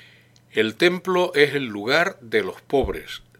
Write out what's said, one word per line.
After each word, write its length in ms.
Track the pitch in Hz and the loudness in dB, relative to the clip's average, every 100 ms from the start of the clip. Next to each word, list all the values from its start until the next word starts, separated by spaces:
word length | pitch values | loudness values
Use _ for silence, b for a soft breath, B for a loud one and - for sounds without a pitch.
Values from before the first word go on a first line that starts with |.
| B B B B _ | B B B B _
El 240 | 110 110 - | -2 0 2
templo 560 | 175 180 185 180 180 | 2 2 -2 0 0
es 200 | 143 143 | 2 2
el 120 | 143 123 | 2 -6
lugar 540 | 101 110 156 175 - | -6 0 0 0 -4
de 220 | 117 110 | -2 -2
los 180 | 92 - | -2 -8
pobres. 640 | - 139 98 82 - - - _ | -2 0 0 -6 -10 -18 -20 _